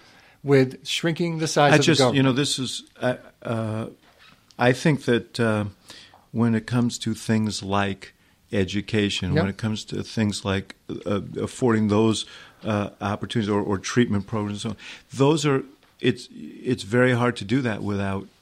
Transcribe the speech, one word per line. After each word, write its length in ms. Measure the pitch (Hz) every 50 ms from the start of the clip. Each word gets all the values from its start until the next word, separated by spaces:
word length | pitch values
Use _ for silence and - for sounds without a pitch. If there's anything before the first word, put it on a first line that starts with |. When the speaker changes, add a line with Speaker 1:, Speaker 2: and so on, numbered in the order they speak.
| - - - - - _ _ _ -
Speaker 1:
with 420 | 139 143 135 131 127 131 - -
shrinking 520 | - - - - 202 156 - 175 170 165 156
the 80 | 165 151
size 240 | - 165 147 147
Speaker 2:
I 40 | 156
Speaker 1:
of 60 | -
Speaker 2:
just, 160 | 135 165 151 131
Speaker 1:
the 60 | 131
government. 120 | 123 113
Speaker 2:
you 60 | 135
know, 100 | 135 135
this 260 | 120 135 143 135 - 135
is, 260 | 127 110 - - - _ _ -
uh, 160 | 123 123 - - - - - _
uh, 440 | - - 117 113 113 107 110 110 117 - - _ _ _ _ _ - - - _ _ _ - -
I 140 | 120 127
think 320 | 123 - - 170 143 - -
that, 340 | 123 120 113 - - - -
uh, 260 | 117 110 107 104 104 104 - _ _ - - - - - _ _ _ _
when 240 | - 110 117 117 113
it 120 | 110 110
comes 320 | - 123 123 120 120 - -
to 160 | - 113 110
things 480 | - - - 113 110 110 107 98 -
like 520 | 101 95 98 101 101 98 98 - - - _ _ _ _ _ _ _ -
education, 840 | - 101 95 87 98 104 98 - - 107 104 101 - - 95 90 -
Speaker 1:
Yep. 80 | -
Speaker 2:
when 80 | 95 98
it 60 | -
comes 280 | - - 110 107 104 -
to 160 | - - 98
things 420 | 98 - - 117 107 104 98 - -
like, 300 | 101 95 98 95 - - _ _ - - - -
uh, 140 | 95 104 98 85 85 - -
affording 480 | 107 104 - - 131 120 113 110 107 104
those, 360 | 104 107 113 113 107 - - - - - - - _ _ -
uh, 260 | 107 107 104 101 - - -
opportunities 480 | 95 101 104 - 101 98 - 120 104 101
or, 120 | 104 101
or 180 | 90 - 101 92
treatment 480 | - - - 123 120 - 104 101 92
programs, 380 | - 113 107 104 104 104 104 -
and 80 | 113
so 40 | 104
on, 0 | - - - - - _ -
those 340 | - 117 135 143 160 156 143
are, 160 | 147 135 135 - - - _ _ _ _ -
it's, 280 | - 127 123 - - -
it's 500 | - - 76 - - - - 123 127 -
very 300 | 98 95 117 123 127 127
hard 240 | 123 117 123 123 120
to 80 | - 104
do 160 | 95 117 143
that 200 | 127 117 104 104
without 440 | 101 101 101 98 98 98 98 98 - - _ _